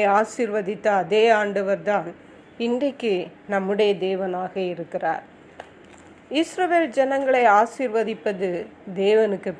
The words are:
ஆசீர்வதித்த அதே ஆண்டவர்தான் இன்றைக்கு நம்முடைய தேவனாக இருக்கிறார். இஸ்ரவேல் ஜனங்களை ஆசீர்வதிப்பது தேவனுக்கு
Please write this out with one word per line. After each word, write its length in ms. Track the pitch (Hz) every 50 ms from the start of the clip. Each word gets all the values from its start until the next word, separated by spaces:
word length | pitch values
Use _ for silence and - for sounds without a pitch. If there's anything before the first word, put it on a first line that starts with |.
| 214
ஆசீர்வதித்த 800 | 202 202 208 220 220 - - 240 208 202 214 196 180 214 - -
அதே 360 | 214 202 190 175 160 202 214 220 233
ஆண்டவர்தான் 760 | 226 214 208 208 196 202 196 190 196 180 160 202 208 190 160 170 175 - - - - - - - -
இன்றைக்கு 720 | - 233 240 240 254 285 277 247 - - 226 196 180 175 170 - - -
நம்முடைய 460 | - 202 196 196 190 208 202 214 208 202
தேவனாக 640 | 175 180 190 190 185 196 185 180 180 185 180 -
இருக்கிறார். 680 | 196 185 180 175 165 165 151 - 175 180 160 160 - - - - - - - - - - - - - - - - - - - - - - -
இஸ்ரவேல் 580 | 233 294 330 330 - - 370 339 349 339 330 269
ஜனங்களை 540 | 220 269 262 269 269 269 277 262 254 247 247
ஆசீர்வதிப்பது 1040 | 220 202 208 226 226 - - 269 240 214 226 220 208 220 - - 214 202 180 190 185 175 170 175 - - - - 208 180
தேவனுக்கு 580 | 185 196 202 214 220 220 214 196 180 - 196 170 -